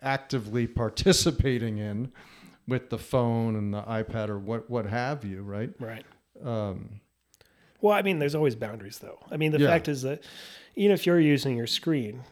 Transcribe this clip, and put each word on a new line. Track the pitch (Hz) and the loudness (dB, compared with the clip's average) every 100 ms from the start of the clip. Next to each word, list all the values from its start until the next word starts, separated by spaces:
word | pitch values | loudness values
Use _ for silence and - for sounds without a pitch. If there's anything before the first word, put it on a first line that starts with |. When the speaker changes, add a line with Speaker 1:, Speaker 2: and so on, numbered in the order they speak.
Speaker 1:
actively | 135 135 - 131 104 120 117 | -4 -4 -2 -4 -2 -2 -2
<laughs> | - | 0
participating | 110 - 196 - 170 - 135 123 117 107 | -2 2 4 4 4 2 0 0 -2 -4
in | 104 104 131 - - - - _ - | -4 -4 -6 -10 -20 -20 -20 _ -4
with | 127 - | -4 -4
the | 113 | -10
phone | - 131 120 117 113 110 | -2 0 2 2 0 0
and | 104 | -2
the | 104 | -4
iPad | 104 110 110 113 107 | -4 -4 -4 -4 -4
or | 101 | -6
what, | 98 113 110 | -4 -6 -4
what | 120 104 | -4 -2
have | 117 127 147 | -2 -2 -4
you, | 104 95 | -6 -8
right? | 101 101 127 - | -8 -6 -6 -8
Speaker 2:
Right. | 117 113 - _ _ - | -10 -12 -16 _ _ -12
Speaker 1:
Um, | 123 113 104 92 113 104 _ _ _ _ _ _ _ - | -6 -4 -4 -6 -10 -16 _ _ _ _ _ _ _ 0
Speaker 2:
Well, | 208 208 | 4 4
I | |
mean, | 196 165 | 2 2
there's | 143 | 0
always | 151 151 | 2 0
boundaries, | 110 110 110 101 - | 0 -8 -10 -14 -16
though. | - - - | -16 -18 -10
I | 156 | -2
mean, | 156 | 2
the | 151 | 4
Speaker 1:
Yeah. | 143 | 6
Speaker 2:
fact | 135 - | 4 2
is | 139 | -4
that | 131 151 - - - - - | -4 -6 -10 -18 -18 -20 -12
even | - 202 | 2 4
if | 190 180 | 6 6
you're | 175 | 6
using | 156 139 139 120 | 6 6 2 -2
your | 117 | -2
screen, | - 170 151 107 123 127 | -2 0 -2 -2 -8 -14